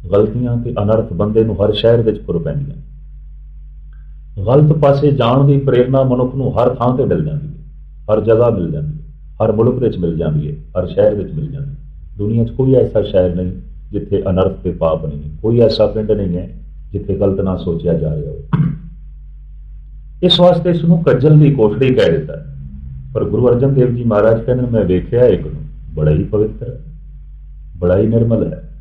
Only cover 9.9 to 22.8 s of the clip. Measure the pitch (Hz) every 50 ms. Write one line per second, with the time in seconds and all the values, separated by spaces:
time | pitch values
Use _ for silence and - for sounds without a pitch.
9.9 | - 92 87 82 82 78 80 78 76 73 73 73 76 - - - - 92 90 87
10.9 | - 98 101 107 104 98 87 76 76 - - - - 139 - - - - - -
11.9 | - - - - - 98 101 104 117 117 117 117 - - 131 131 131 123 110 -
12.9 | - 104 101 - - 92 90 90 85 90 90 90 90 90 - - - - - -
13.9 | 104 98 82 - 101 92 - 98 92 92 92 95 92 - - 90 82 82 87 80
14.9 | 80 76 78 73 73 73 73 76 - - - 113 117 120 117 107 - - 107 101
15.9 | - 110 107 104 107 101 98 90 87 90 - - - - - - - - - -
16.9 | - 95 - 101 95 82 101 98 95 98 95 95 90 85 - 90 85 82 82 87
17.9 | 80 78 80 76 73 - - - - - - - - - - - - - - -
18.9 | - - - - - - - - - - - - - - - - - - - -
19.9 | - - - - - - 180 180 180 - 175 180 170 170 - 180 170 165 165 170
20.9 | 165 - - 139 120 123 131 156 151 151 151 131 - - 107 104 104 120 131 123
21.9 | 127 110 - - - - - - - - - - - - - - - -